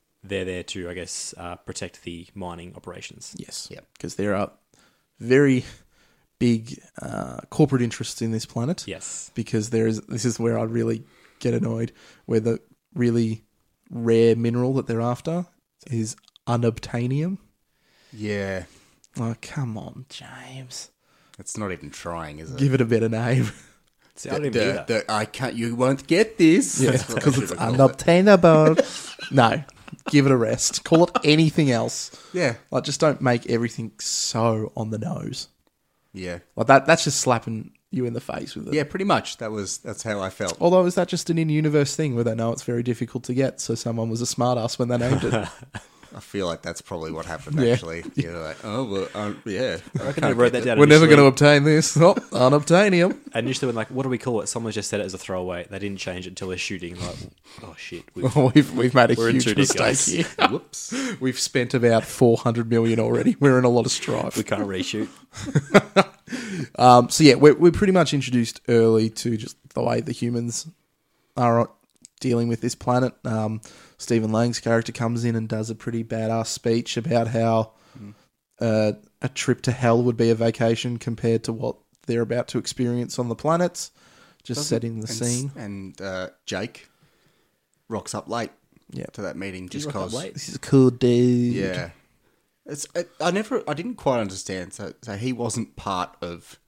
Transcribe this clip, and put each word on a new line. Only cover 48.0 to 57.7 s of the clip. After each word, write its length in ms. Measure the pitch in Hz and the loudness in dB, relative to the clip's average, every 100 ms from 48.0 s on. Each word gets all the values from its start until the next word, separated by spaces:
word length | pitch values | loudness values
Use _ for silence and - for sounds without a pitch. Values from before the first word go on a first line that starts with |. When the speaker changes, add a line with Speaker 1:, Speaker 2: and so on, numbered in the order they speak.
| - | -10
Speaker 3:
You're 240 | - 82 85 | -8 -6 -6
like, 180 | 78 80 | -10 -10
Oh, 200 | 110 113 | -8 -6
well, 240 | 123 98 92 | -6 -6 -6
um, 260 | 104 104 - | -8 -8 -10
yeah. 340 | 113 98 127 85 - - | -8 -4 -4 -6 -8 -8
Speaker 1:
I 40 | 135 | -6
reckon 180 | 143 | -4
Speaker 3:
I 40 | 117 | -2
Speaker 1:
they 60 | |
wrote 100 | 113 120 | 2 2
Speaker 3:
can't 60 | |
Speaker 1:
that 60 | 120 | 2
Speaker 3:
get 40 | |
Speaker 1:
down 140 | 120 117 | 2 6
Speaker 2:
We're 80 | 147 | 10
never 180 | 151 | 10
Speaker 1:
initially. 120 | 160 147 | 10 10
Speaker 2:
gonna 120 | 139 | 10
obtain 360 | 135 147 147 | 8 6 6
this. 320 | 147 156 151 147 | 6 4 2 6
Oh, 180 | 170 - - | 6 6 0
unobtainium. 840 | - 127 147 147 175 208 175 185 - - | 2 4 4 4 4 4 4 2 0 -8
Speaker 1:
<laughs> 80 | |
Initially, 320 | 117 127 127 131 | -6 -4 -2 -4
when, 100 | 113 | -4
like, 120 | 107 | -4
"What 140 | 127 | -4
do 60 | 135 | -4
we 100 | 120 | -4
call 220 | 127 110 | -2 -4
it?" 80 | 101 | -4
Someone 240 | 120 113 | -6 -6
just 160 | 107 98 | -6 -4
said 100 | 104 | -4
it 40 | |
as 100 | 92 | -4
a 40 | 92 | -8
throwaway. 480 | - 92 90 87 85 | -8 -6 -6 -8 -10
They 80 | 98 | -10
didn't 200 | 101 95 | -8 -8
change 280 | - 90 90 | -10 -10 -10
it 40 | |
until 180 | 92 95 | -10 -8
they're 100 | 90 | -8
shooting. 400 | - 95 87 90 | -8 -8 -10 -10
Like, 160 | 87 82 - _ _ - | -10 -12 -16 _ _ -20
"Oh, 120 | - | -20